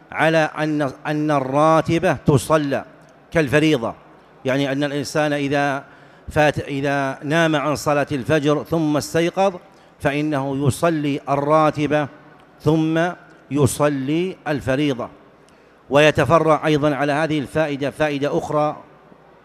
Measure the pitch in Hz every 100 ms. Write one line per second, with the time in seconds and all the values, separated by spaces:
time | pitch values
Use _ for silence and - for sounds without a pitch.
0 | - - 151 160 151 - 156 151 143 -
1 | - 151 151 147 131 139 156 160 - 165
2 | 175 135 - 139 - 156 143 127 - -
3 | - - - 165 147 147 156 143 113 85
4 | - - - - 131 131 139 135 147 143
5 | 131 160 151 147 139 143 143 139 - -
6 | - - - 156 151 151 - 139 143 139
7 | 135 135 143 160 165 151 139 135 - 147
8 | 135 147 117 156 143 147 120 165 156 147
9 | - 165 170 180 196 180 - - - -
10 | 151 143 151 147 139 135 143 - 170 156
11 | 147 139 - 139 143 156 156 143 147 151
12 | 139 - - - - - 147 160 160 160
13 | 175 175 - - - 135 127 - 151 139
14 | 131 156 185 175 - 147 107 135 147 123
15 | 104 - - _ _ _ _ _ - 135
16 | 151 143 139 165 156 151 156 151 147 135
17 | 143 143 160 151 117 156 156 139 135 -
18 | 151 143 139 160 - 151 151 - - -
19 | - - - -